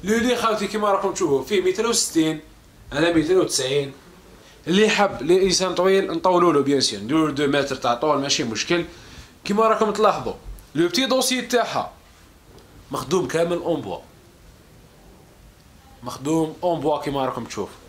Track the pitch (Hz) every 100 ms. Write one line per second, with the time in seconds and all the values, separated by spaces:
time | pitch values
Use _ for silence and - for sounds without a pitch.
0 | 180 226 233 240 220 214 196 214 208 190
1 | 196 - 170 139 135 208 185 185 226 233
2 | - 165 156 156 - - - - - 135
3 | 170 165 151 185 156 - 131 143 139 135
4 | - - - - - - - 180 214 208
5 | 202 113 135 185 190 175 185 170 185 196
6 | 190 165 185 180 175 147 139 139 117 104
7 | 104 156 156 135 147 143 135 131 123 120
8 | 156 143 139 139 127 104 - 175 170 -
9 | - - - - - 202 226 220 220 208
10 | 226 214 117 92 - - - 143 175 175
11 | 262 262 - 247 240 247 - 135 95 -
12 | - - - - - - - - - 139
13 | 127 185 139 160 170 170 - 156 101 87
14 | - - - - - - - - - -
15 | - - - - - - - - - -
16 | 123 127 135 160 160 156 180 165 139 147
17 | - 139 131 127 117 - 95 -